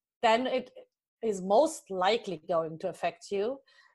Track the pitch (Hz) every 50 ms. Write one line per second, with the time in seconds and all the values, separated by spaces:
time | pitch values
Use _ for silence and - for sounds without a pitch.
0 | _ _ _ _ - 220 226 240 262 254 262 254 247 - _ - - _ _ _
1 | _ _ _ _ - 226 202 185 180 190 202 254 311 311 320 - - - 190 185
2 | 180 196 226 233 - 202 175 156 - - 175 160 165 156 160 160 190 175 160 -
3 | 185 170 165 - - - 202 196 208 240 277 269 - _ _ _ _ _